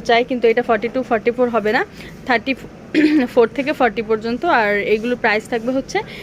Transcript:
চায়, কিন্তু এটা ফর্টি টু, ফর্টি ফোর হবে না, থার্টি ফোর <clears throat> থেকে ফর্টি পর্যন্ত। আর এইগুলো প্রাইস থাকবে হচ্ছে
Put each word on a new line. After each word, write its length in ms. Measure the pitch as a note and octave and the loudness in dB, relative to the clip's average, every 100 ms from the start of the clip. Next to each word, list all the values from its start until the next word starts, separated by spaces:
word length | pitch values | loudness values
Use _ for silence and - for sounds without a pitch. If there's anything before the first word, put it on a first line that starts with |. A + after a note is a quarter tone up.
| A#3+ | 4
চায়, 140 | A#3 A#3+ | 2 2
কিন্তু 200 | B3 A#3 | 2 2
এটা 160 | A3+ | 2
ফর্টি 260 | B3 A3 A#3 | 2 0 0
টু, 100 | C4 | -4
ফর্টি 280 | B3 A3 A3 | -2 0 0
ফোর 160 | A#3 B3 | 0 0
হবে 220 | A3+ G#3 | 2 0
না, 100 | B3 G4+ - - - - | 0 -2 -8 -18 -16 -2
থার্টি 280 | A#3 B3 | -2 0
ফোর 920 | C4 - - - D4+ D4+ D4+ B3 B3 A#3 | -6 -6 -18 -4 2 4 4 2 2 2
<clears throat> 60 | B3+ | 2
থেকে 140 | C4+ | -4
ফর্টি 280 | D4+ B3 A#3 A3 | 0 0 0 -2
পর্যন্ত। 320 | A3 A3+ B3 F4 C4 | -2 -2 -4 0 2
আর 120 | G#3 G#3 G3 | 2 0 0
এইগুলো 220 | G#3+ A#3 B3 | 0 0 -2
প্রাইস 200 | A#3 G#3 G#3+ | 0 0 -2
থাকবে 220 | A#3 A3+ | -6 -2
হচ্ছে 260 | C4 C4 G4 - - | -4 -2 -4 -6 -12